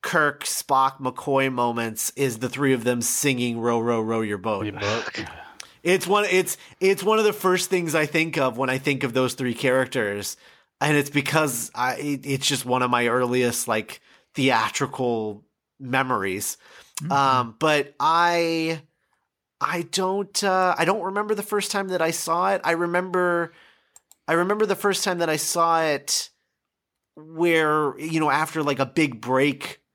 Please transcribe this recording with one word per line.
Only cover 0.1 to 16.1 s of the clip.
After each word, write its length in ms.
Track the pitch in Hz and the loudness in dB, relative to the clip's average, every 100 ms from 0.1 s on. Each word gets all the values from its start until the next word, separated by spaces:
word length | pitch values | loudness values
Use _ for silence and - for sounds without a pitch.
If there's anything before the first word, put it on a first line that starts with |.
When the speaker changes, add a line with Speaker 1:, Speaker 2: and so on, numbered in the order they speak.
| 170 147 139 | 2 2 0
Speaker 1:
Spock, 560 | - - - 135 135 - | -6 -6 0 2 2 0
McCoy 520 | 131 127 - 135 135 | -8 -6 -2 0 0
moments 580 | 123 120 117 113 110 - - | 0 0 0 -4 -4 -8 -2
is 240 | 135 110 | -4 -2
the 80 | 123 | -6
three 240 | 127 139 | 0 2
of 100 | 127 | 2
them 180 | 117 123 | 2 0
singing 580 | 117 - 143 127 120 117 | -2 0 0 0 -2 -2
"Row, 180 | 117 117 | 0 0
row, 220 | 117 117 | 2 0
row 200 | 110 113 | 0 -2
your 140 | 110 101 | -2 -2
boat." 260 | 104 101 104 | -2 -2 -4
Speaker 2:
Your 140 | 101 | -4
boat. 420 | 101 113 - - 98 - - - - - | -4 -4 -6 -8 -12 -14 -20 -20 -20 -6
Speaker 1:
It's 240 | 170 185 175 | 0 0 2
one, 160 | 208 202 | 0 4
it's, 280 | 185 185 - - - | 2 0 -6 -14 0
it's 240 | 190 190 | 2 2
one 160 | 185 220 | 2 4
of 40 | |
the 80 | 214 | 2
first 380 | 208 190 180 - | 2 0 0 0
things 240 | 185 165 | -2 0
I 120 | 156 151 | 0 2
think 300 | 165 160 151 | 0 0 0
of 200 | 131 117 | -2 0
when 100 | 131 | -2
I 100 | 127 | 0
think 260 | 143 139 | 0 0
of 80 | 139 | 0
those 220 | 123 127 | 2 0
three 200 | - 127 | 0 -4
characters. 840 | 117 135 131 127 135 104 101 101 - - _ _ _ | 0 2 2 2 -2 -2 -4 -8 -12 -18 _ _ _
And 160 | 143 147 | 2 2
it's 120 | 143 | 2
because 600 | 147 143 160 156 120 - | -2 0 0 0 -2 -8
I, 200 | - 127 | -4 -4
it, 260 | 123 147 139 139 | -2 -4 -6 -4
it's 200 | 135 - | -2 0
just 200 | 143 123 | -2 0
one 160 | 127 | 0
of 80 | 123 | 2
my 160 | 120 120 | 2 2
earliest, 600 | 123 123 123 123 117 - | 2 2 2 0 0 -2
like, 320 | 110 110 - _ _ _ | -2 -4 -16 _ _ _
theatrical 1080 | - 131 120 107 - 131 - 127 113 107 104 _ _ _ _ | 0 2 2 0 -2 -4 -2 -2 -2 -4 -8 _ _ _ _
memories. 760 | 135 131 131 | -2 -2 0